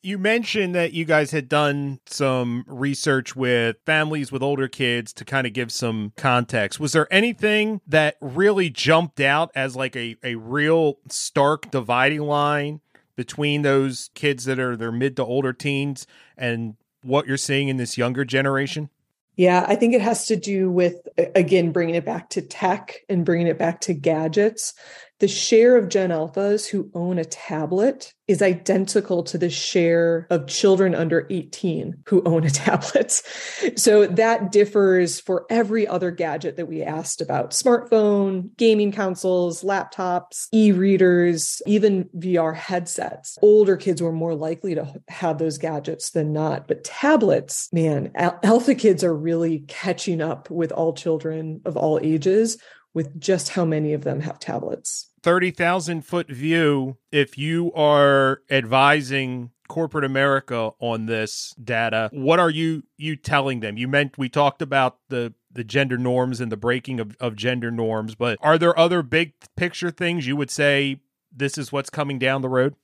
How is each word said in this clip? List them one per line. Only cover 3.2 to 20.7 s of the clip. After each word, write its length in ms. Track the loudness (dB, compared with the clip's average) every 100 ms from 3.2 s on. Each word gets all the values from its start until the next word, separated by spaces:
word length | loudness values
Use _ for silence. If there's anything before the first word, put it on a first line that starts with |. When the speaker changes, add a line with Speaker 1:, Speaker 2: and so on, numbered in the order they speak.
| -2 -4
Speaker 1:
with 420 | 0 2 0 -2 -2
families 460 | 0 0 -4 -6
with 120 | -4
older 240 | -2 -2 -4
kids 440 | -2 -2 -2 -4
to 120 | -16 -6
kind 220 | -4 -4
of 60 |
give 180 | -6 -6
some 420 | -4 -4 -4 -6 -4
context. 640 | 0 0 0 -2 -4 -4
Was 140 | -2
there 180 | 0 2
anything 680 | 2 0 -2 0 0 0 -4 0
that 280 | 2 2 -2
really 480 | -8 2 2 2 0
jumped 500 | -2 4 4 2 0
out 320 | 2 2 0 -4
as, 200 | -6 -4
like, 200 | -6 -6
a, 200 | -10 -8
a 120 | -8 -8
real 640 | -4 0 2 4 2 -2 -12
stark 600 | -10 -4 2 2 2 -4
dividing 500 | -6 -2 2 2 0
line 580 | -2 0 0 0 -4 -10 _ _ _ -12
between 480 | -10 -2 0 2
those 480 | 2 2 2 -4 -14
kids 320 | -4 -2 -2 -4
that 140 | -2
are 180 | -2 -4
their 140 | -4
mid 240 | -2 -2 -2
to 80 | -2
older 260 | -2 -2
teens 540 | -4 -4 -2 -4 -6 -14 _ _ -8
and 380 | -4 -4 -6 -12 _ _
what 240 | -2 -2 0
you're 100 | -4
seeing 320 | 0 -2 0
in 100 | -2
this 200 | -4 -2
younger 260 | -2 -2
generation? 680 | -2 0 0 0 -4 -6 -10 _ _ _ _ 2
Speaker 2:
Yeah, 300 | 4 4 2
I 80 | 2
think 180 | 4
it 80 | 4
has 260 | 2 -2 -2
to 100 | -2
do 320 | -2 -2 0